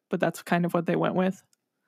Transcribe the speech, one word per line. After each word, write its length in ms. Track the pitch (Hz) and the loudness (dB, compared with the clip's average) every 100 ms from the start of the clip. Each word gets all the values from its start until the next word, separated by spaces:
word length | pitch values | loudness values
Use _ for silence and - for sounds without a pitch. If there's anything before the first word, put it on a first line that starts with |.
| _ | _
but 100 | 175 | -4
that's 240 | 180 - | -4 -6
kind 220 | - 175 | 0 0
of 100 | 175 | 2
what 120 | 175 170 | 0 0
they 100 | 160 | 0
went 180 | 165 | 0
with, 300 | 180 185 185 _ _ _ _ | 0 0 -2 _ _ _ _